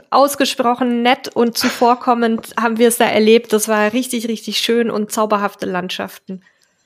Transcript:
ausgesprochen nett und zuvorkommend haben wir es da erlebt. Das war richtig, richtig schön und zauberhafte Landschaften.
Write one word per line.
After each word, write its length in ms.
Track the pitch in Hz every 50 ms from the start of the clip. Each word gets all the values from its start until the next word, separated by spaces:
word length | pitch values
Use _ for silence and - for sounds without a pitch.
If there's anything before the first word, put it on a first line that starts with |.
| - -
ausgesprochen 920 | - 254 277 285 285 - 277 - - - 247 240 247 247 262 240 240 240
nett 260 | 233 240 269 269 - -
und 280 | - - 240 233 226 -
zuvorkommend 960 | - 247 - - 247 233 247 247 - 262 247 240 233 226 226 220 - - - -
haben 200 | 226 233 226 220
wir 100 | 240 233
es 100 | 226 -
da 80 | 240
erlebt. 460 | - - 220 220 214 226 233 - -
Das 160 | - 214 214 220
war 240 | 220 214 208 214
richtig, 380 | 214 262 247 - - 233 214 233
richtig 300 | 226 214 - - 202 -
schön 300 | - - 233 240 233 220
und 220 | - 208 208 214
zauberhafte 540 | - 233 214 214 214 202 202 196 - - 220
Landschaften. 800 | 196 185 180 180 185 - - 196 196 - - _ - 190 185 _ _ _ _ _ _ _ _ _